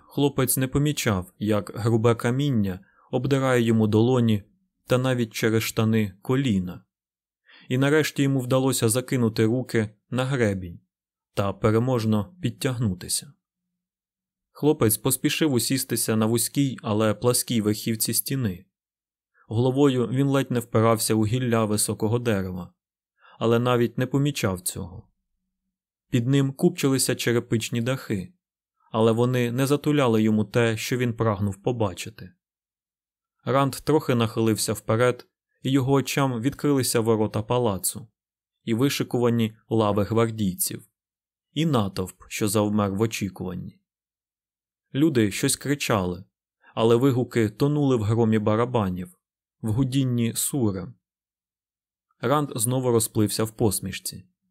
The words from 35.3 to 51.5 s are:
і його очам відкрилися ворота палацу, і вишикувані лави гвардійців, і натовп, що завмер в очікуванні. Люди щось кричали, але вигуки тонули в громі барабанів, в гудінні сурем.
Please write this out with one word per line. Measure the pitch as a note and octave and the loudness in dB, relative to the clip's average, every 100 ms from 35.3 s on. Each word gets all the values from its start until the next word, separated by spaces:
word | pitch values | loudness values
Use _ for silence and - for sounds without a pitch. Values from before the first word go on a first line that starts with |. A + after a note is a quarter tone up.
| _ _ _ | _ _ _
і | C3 | -2
його | C3+ C3 | 0 2
очам | C#3 C3+ - C3+ A#2+ | 0 0 -2 -2 0
відкрилися | A#2 - D3 C#3 A#2+ A#2+ | -4 -2 0 2 2 0
ворота | A2+ A2 A2 A2 | 2 2 0 -2
палацу, | G#2+ B2 A#2+ F#2 - G#2 A2+ _ _ _ _ _ | -2 0 0 -2 -6 -8 -16 _ _ _ _ _
і | - | -4
вишикувані | A2+ C#3 - C3 C3 A#2+ A#2 A2 - - | 0 0 0 -2 0 2 2 -2 -4 -4
лави | A2+ G#2+ G#2 | 0 2 2
гвардійців, | G2 A2+ A#2 A2 G2+ F2+ - - - _ _ _ _ _ _ | 0 0 0 0 -2 -2 -6 -8 -16 _ _ _ _ _ _
і | C#3+ E3 | -4 0
натовп, | B2+ G2 - F#2 - - | 0 0 -4 -8 -10 -12
що | - G#2+ | -4 -2
завмер | G#2+ G#2 G#2 G2+ | 0 0 0 0
в | G2 | 0
очікуванні. | A2+ - G2+ - F#2 F2+ F#2 - _ _ _ _ _ _ _ _ _ _ _ | -2 -2 -8 -8 -10 -10 -12 -18 _ _ _ _ _ _ _ _ _ _ _
Люди | C3+ D#3+ C3 G#2 | 0 2 4 2
щось | - C#3 - | 0 -2 -2
кричали, | C3 C#3+ - A2+ F2+ F2+ - _ _ _ _ | -4 -4 0 0 0 -6 -12 _ _ _ _
але | - A2+ A#2 | 0 4 4
вигуки | C#3 A#2+ A#2 A#2+ G#2+ | 4 2 0 0 0
тонули | - C#3+ D3 C#3+ B2+ | 0 0 2 2 2
в | |
громі | G#2 A2+ A2+ A2 | 2 2 2 2
барабанів, | G#2+ G#2+ B2 A#2+ G2 F2+ F2+ _ _ _ _ - | 2 0 0 0 -2 -4 -10 _ _ _ _ -8
в | A2+ | -4
гудінні | G#2+ C3 C#3 C3 A#2+ A#2 | -2 0 0 0 0 -2
сурем. | A2 - D3 A2 F#2+ F2+ - _ _ _ _ _ | -2 -4 0 -2 -2 -10 -16 _ _ _ _ _